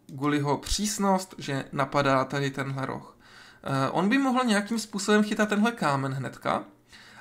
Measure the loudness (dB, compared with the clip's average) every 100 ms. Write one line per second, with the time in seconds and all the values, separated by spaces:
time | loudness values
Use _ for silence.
0 | -16 -6 0 0 0 -2 -2 -4 -2 0
1 | 2 0 -2 -12 -6 -6 -4 -4 -2 2
2 | 2 2 2 -2 -2 -4 -6 -6 -6 -8
3 | -12 -20 -20 -20 -20 -12 -4 0 0 2
4 | 2 4 2 2 4 2 2 -4 -4 -4
5 | 2 4 4 2 0 2 2 2 0 0
6 | 0 -4 -6 -6 -2 -2 -4 -18 _ -20
7 | -20 -10